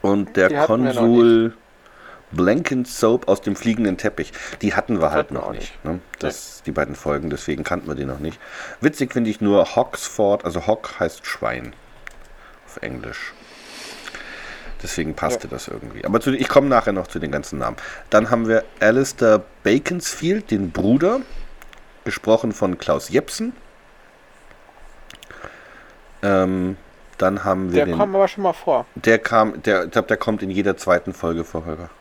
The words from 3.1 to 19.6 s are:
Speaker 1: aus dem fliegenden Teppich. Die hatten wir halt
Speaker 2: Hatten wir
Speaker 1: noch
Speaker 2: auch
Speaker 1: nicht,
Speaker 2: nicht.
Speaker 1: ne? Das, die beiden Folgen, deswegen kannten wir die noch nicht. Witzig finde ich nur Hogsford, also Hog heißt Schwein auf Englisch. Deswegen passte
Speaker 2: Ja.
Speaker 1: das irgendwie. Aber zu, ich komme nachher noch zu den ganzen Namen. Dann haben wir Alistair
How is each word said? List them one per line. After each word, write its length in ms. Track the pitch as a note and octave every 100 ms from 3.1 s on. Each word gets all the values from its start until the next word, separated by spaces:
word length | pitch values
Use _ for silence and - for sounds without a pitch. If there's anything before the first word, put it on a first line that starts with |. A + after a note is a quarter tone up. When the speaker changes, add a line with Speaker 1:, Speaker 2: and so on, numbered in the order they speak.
| B2 -
Speaker 1:
aus 140 | G2+
dem 140 | - G2
fliegenden 420 | A2+ A2+ G#2+ F2+
Teppich. 340 | G#2+ - D#2+ - - -
Die 120 | G#2 G#2
hatten 240 | - G#2
wir 80 | D#2
halt 140 | D2+ -
Speaker 2:
Hatten 100 | B1+
wir 60 |
Speaker 1:
noch 60 | G1+
Speaker 2:
auch 40 |
Speaker 1:
nicht, 100 | G#1 - -
Speaker 2:
nicht. 20 | D2+
Speaker 1:
ne? 140 | F2+ - -
Das, 420 | D2+ - - - -
die 60 |
beiden 240 | C#2+ C#2+ C#2+
Folgen, 340 | - C#2+ D#2
deswegen 340 | C#2+ - C#2
kannten 240 | D#2 F2 D#2+
wir 80 | C2+
die 100 | C#2
noch 140 | C2+
nicht. 200 | D2+ - - - - -
Witzig 320 | D#3 D3+ B2+
finde 160 | B2+ A2+
ich 100 | G#2
nur 340 | G#2 G2+ - -
Hogsford, 720 | B2 - - - G2+ G2+ F2
also 200 | E2 F#2
Hog 320 | A2 - -
heißt 260 | E2+ - -
Schwein 480 | - A1+ B1 A#1+ - - - - - - - - - -
auf 100 | -
Englisch. 520 | - B1+ A1 - - - - - - - - - - - - - - - - -
Deswegen 300 | - - D#2 D2+
passte 320 | D2+ A#2+ -
Speaker 2:
Ja. 20 |
Speaker 1:
das 160 | C2 -
irgendwie. 380 | - B1 - -
Aber 160 | G2
zu, 100 | C#3
ich 160 | C3 -
komme 200 | C#3 C#3
nachher 240 | A#2+ A2
noch 140 | F#2+ F2
zu 120 | E2+
den 120 | D#2
ganzen 280 | D2 - C#2
Namen. 160 | A#1 A#1 - - -
Dann 180 | G#2+ A2+
haben 180 | A#2+ A2+
wir 160 | A2+ - -
Alistair 640 | G#2+ B2 C3+ - A#2 A2 - -